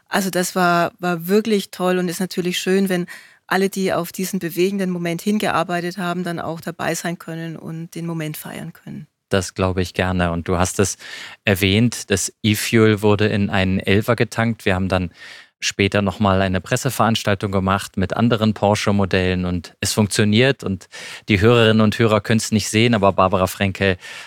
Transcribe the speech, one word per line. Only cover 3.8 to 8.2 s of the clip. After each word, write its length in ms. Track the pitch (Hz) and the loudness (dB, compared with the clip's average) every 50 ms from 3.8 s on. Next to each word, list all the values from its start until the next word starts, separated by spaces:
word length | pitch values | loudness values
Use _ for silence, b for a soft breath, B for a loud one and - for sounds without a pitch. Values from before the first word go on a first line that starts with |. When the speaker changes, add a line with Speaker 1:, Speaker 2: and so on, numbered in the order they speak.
| 190 185 - | -2 -2 -2
Speaker 1:
auf 180 | 160 170 - | -2 -4 -4
diesen 280 | - - 185 180 - 185 | -6 -8 -6 -4 -4 -4
bewegenden 500 | 175 165 160 170 180 196 202 196 190 180 | -6 -4 -2 0 0 0 0 -2 -2 -2
Moment 320 | 180 175 170 170 170 170 | -4 -4 -4 -4 -4 -4
hingearbeitet 800 | - 208 208 214 208 175 - 156 170 175 175 175 170 175 175 - | -2 -2 0 0 0 0 0 0 -2 -2 -4 -6 -6 -6 -8 -6
haben, 240 | 180 175 175 180 180 | -6 -6 -4 -4 -4
dann 160 | 175 170 156 | -6 -6 -6
auch 220 | - 131 165 165 | -6 -8 -8 -8
dabei 340 | - 180 165 - - - 165 | -10 -10 -8 -6 -4 -4 -4
sein 240 | - - 175 170 - | -4 -4 -8 -8 -8
können 380 | - - 165 165 165 165 160 | -10 -12 -10 -10 -10 -10 -12
und 360 | - - - 160 160 165 170 - | -12 -12 -12 -12 -12 -12 -12 -12
den 140 | 165 165 | -10 -8
Moment 300 | 170 170 165 | -6 -6 -6